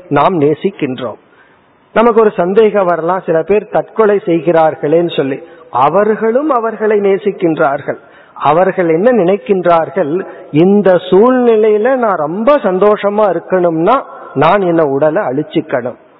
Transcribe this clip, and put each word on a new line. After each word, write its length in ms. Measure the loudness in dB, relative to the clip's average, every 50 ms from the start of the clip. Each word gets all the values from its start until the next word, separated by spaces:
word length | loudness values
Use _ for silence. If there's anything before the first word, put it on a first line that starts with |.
| -8 -4
நாம் 260 | 0 0 2 2 2
நேசிக்கின்றோம். 840 | 2 0 0 0 -2 -4 -6 -4 -4 -6 -6 -6 -8 -10 -12 -12 -14 _ _ _ _ _ _ _ _ _ _ _ _ _ _ _
நமக்கு 240 | 2 2 4 4 4
ஒரு 120 | 2 2 0
சந்தேகம் 540 | -2 -4 0 2 2 2 2 2 0 0
வரலாம், 360 | 0 -2 -2 -2 -4 -4 -4 -4
சில 140 | -2 -2 -2
பேர் 240 | 0 0 -2 -2 -2 -2
தற்கொலை 480 | -4 -4 -4 -2 -2 0 2 2 2 0
செய்கிறார்களேன்னு 960 | 0 -2 -2 0 0 0 2 2 2 2 0 -2 -2 0 0 0 0 0 -2
சொல்லி. 240 | -4 -4 -4 -6 -8 -12 -18 -20 -20 -20 -6 -2 0
அவர்களும் 720 | 0 2 2 2 0 0 -2 -2 -2 -2 -2 0 0 0
அவர்களை 460 | -2 -2 -2 -4 -6 -4 -2 0 0 0
நேசிக்கின்றார்கள். 1000 | 2 0 0 0 -2 -4 -4 -2 -2 -2 0 0 0 -2 -2 -4 -6 -10 -10 -10 -14 -20 -20 -20 -20 _ _ -4
அவர்கள் 480 | -2 0 2 2 2 0 0 -2 0 0
என்ன 200 | 0 2 2 2 2
நினைக்கின்றார்கள், 960 | 2 2 0 0 -2 -2 -2 -2 0 2 2 2 2 0 -2 -4 -4 -4 -2 -4 -6 -6 -10 -16 -20 -16 -4 0
இந்த 340 | 2 2 4 4 4 4 2 2 2
சூழ்நிலையில 920 | 2 2 4 4 4 4 2 2 2 2 2 2 2 2 2 0 0 0 0
நான் 220 | 0 0 -2 -2 -2
ரொம்ப 380 | -4 -4 -4 -2 0 0 0 2
சந்தோஷமா 680 | 0 -2 0 2 2 2 2 0 -2 -2 0 0 0
இருக்கணும்னா 680 | 0 0 -4 -4 -2 -2 0 0 0 0 0 2 2 0 0 -2 -8 -18 -20 -20 -8 -2
நான் 280 | 0 2 2 2 2 0
என்ன 200 | 0 0 0 0
உடலை 340 | 0 0 0 0 0 0 -2 -4
அழிச்சுக்கணும், 760 | -2 -4 -6 -6 -4 -6 -6 -4 -4 -6 -6 -6 -8 -12 -14 _ _ _